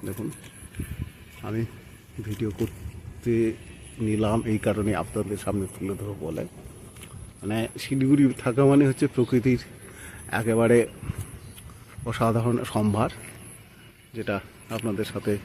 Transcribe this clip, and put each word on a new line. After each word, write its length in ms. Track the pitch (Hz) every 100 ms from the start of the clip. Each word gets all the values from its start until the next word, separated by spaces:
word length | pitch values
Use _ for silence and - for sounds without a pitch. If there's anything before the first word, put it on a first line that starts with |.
| 98
দেখুন, 200 | 98 - - - - - - - - - - - - 107
আমি 140 | 110 117 - - - - - 104
ভিডিও 220 | 101 110 98
করতে 760 | 110 - - - - - 120 113 113 113 - - - - 110
নিলাম 320 | 107 107 113 113
এই 80 | 107 113
কারণে, 260 | 101 104 90
আপনাদের 360 | - 110 101 101 -
সামনে 200 | 98 92 -
তুলে 180 | 95 98
ধরবো 160 | 101 98 78
বলে। 160 | 80 - - - - - - - - - -
মানে, 180 | 98 110 113 -
শিলিগুড়ি 420 | - 135 131 143 139 123
থাকা 180 | - 120 139
মানে 120 | 139 139
হচ্ছে 160 | 131 143 -
প্রকৃতির 460 | 120 127 127 123 - - - - - - - 104
একেবারে 380 | 113 113 117 120 113 - - - - - - - - - - - 117
অসাধারণ 480 | 110 113 113 113 117 -
সম্ভার, 360 | 113 107 104 131 - - - - - - - - - - 113
যেটা 200 | 110 101 - - - 113
আপনাদের 320 | 113 101 104
সাথে 200 | 101 101 101